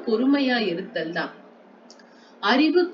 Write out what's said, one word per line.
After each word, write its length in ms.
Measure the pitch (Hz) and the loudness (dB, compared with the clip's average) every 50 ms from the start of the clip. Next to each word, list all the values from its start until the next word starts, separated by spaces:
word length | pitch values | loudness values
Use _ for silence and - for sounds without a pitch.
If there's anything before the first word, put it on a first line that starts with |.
| - 240 | -2 -2
பொறுமையா 500 | 220 214 254 269 285 285 269 254 247 233 214 180 | 0 0 2 2 2 2 2 0 0 0 0 -2
இருத்தல் 420 | 170 185 190 - - 170 160 165 175 165 | -4 -4 -8 -8 -8 -8 -6 -6 -6 -6
தான். 140 | 151 - - - - - - - - - - - - - - - - - - - - - - - | -8 -8 -10 -18 -20 -20 -20 -20 -20 -20 -20 -20 -20 -20 -20 -20 -20 -20 -20 -20 -20 -20 -16 -6
அறிவு 420 | - 208 247 285 311 311 330 359 349 - | -2 0 2 4 4 4 4 2 2 2